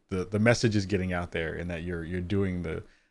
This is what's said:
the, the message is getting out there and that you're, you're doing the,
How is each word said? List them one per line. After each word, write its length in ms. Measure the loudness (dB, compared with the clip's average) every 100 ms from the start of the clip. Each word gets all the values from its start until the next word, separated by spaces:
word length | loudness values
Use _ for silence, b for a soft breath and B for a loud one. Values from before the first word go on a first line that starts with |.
| _
the, 160 | -4
the 140 | 0 4
message 360 | 4 6 4
is 120 | 2 2
getting 260 | 0 0
out 180 | -2 -2
there 220 | -4 -4
and 180 | -4 -6
that 120 | -6
you're, 220 | -4 -6
you're 180 | -4 -4
doing 400 | -2 0 0 -2
the, 200 | -4 -6 -8 _ _